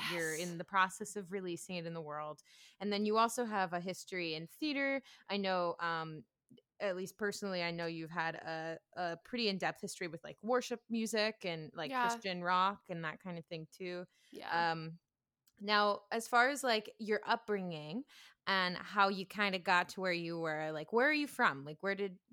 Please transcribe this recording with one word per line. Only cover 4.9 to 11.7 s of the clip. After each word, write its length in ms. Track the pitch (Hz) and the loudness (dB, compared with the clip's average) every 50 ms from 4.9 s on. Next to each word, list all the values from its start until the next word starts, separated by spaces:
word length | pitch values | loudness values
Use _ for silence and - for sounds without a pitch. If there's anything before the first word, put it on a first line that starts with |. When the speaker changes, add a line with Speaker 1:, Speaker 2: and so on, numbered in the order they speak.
| 269 269 - - - - - - | 0 -2 -4 -8 -14 -20 -8 -4
Speaker 1:
I 80 | 190 202 | -2 0
know, 400 | 196 190 185 180 175 170 170 - | 0 2 2 2 2 0 0 -2
um, 460 | 175 170 165 160 160 160 156 156 - _ _ _ _ _ - - _ _ _ - | -2 -2 -2 -2 -4 -6 -8 -12 -14 _ _ _ _ _ -20 -20 _ _ _ -6
at 180 | 202 202 180 185 | -4 -2 -2 -2
least 200 | 190 - - - | -4 -6 -6 -4
personally, 460 | 214 202 196 - 208 196 185 175 170 | -2 -2 -2 -2 -2 -2 0 0 0
I 80 | 170 | 0
know 140 | 170 170 170 | -2 -2 -2
you've 240 | 170 165 165 160 156 | -2 -4 -4 -6 -4
had 260 | 170 180 160 165 156 | -2 -2 -2 -2 -2
a, 420 | - - 160 160 160 160 165 165 - - _ _ - | -4 -6 -6 -6 -4 -4 -6 -8 -8 -12 _ _ -4
a 200 | 180 170 170 160 - | -4 -4 -4 -6 -8
pretty 240 | - - 240 233 208 | -6 -2 0 2 2
in-depth 320 | 190 180 180 156 160 - | 2 2 0 -2 -2 -2
history 280 | - 196 - - 185 170 | -6 -10 -6 -6 -6 -6
with, 140 | 151 165 - | -6 -8 -12
like, 140 | 151 147 - - | -14 -14 -8 -2
worship 400 | 214 254 240 233 - 240 226 - - | 0 2 2 2 0 -4 -6 -6 -4
music 560 | 226 226 226 214 - 220 214 220 220 - - | -2 -2 -2 0 0 2 2 0 0 -4 -4
and, 260 | 180 165 160 156 - | -6 -4 -4 -6 -8